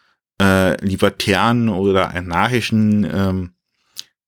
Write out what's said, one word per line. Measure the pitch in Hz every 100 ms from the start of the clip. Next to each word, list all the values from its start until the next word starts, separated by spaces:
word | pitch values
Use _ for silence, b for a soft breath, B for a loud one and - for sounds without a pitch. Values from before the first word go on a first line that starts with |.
| _ _ _ -
äh, | 98 95 92 - 98
libertären | 95 101 - - 95 113 120 113
oder | 92 98 95 90
anarchischen, | 90 92 85 110 123 - 110 107 104
ähm, | 90 95 95 92 90 - _ _ B B B _